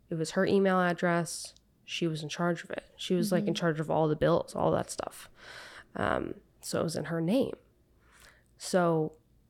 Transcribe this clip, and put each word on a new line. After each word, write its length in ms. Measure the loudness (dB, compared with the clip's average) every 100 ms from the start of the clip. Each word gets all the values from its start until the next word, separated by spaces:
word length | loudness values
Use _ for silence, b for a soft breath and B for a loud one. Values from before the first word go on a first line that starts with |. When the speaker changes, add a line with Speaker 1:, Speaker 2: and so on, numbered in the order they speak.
| -8
Speaker 1:
it 60 | -6
was 160 | -4
her 140 | 0 2
email 340 | 4 4 4
address. 720 | 2 2 2 2 0 -6 -12 -16 _ _ -12
She 220 | -4 -2
was 160 | -2
in 60 | -6
charge 340 | -2 0 0
of 80 | -4
it. 120 | -10 -10 -10
She 180 | -2
was, 180 | 0 2
like, 120 | 2 2
in 80 |
Speaker 2:
Mm-hmm. 60 | 0
Speaker 1:
charge 200 | 0 0
of 120 | 0
all 160 | 2 2
the 80 | 4
bills, 400 | 4 2 0 0
all 160 | 2
that 180 | 2 0
stuff. 400 | -6 -10 -10 -18 -20 B B B B B -4
Um, 400 | -2 0 -2 -8 -18 _
so 180 | -6 -2
it 40 |
was 120 | -2 -2
in 100 | -4
her 160 | -2
name. 320 | 0 0 0 -6 _ _ _ _ b b b b b -16
So, 560 | 0 2 4 4 0 -6 _ _ _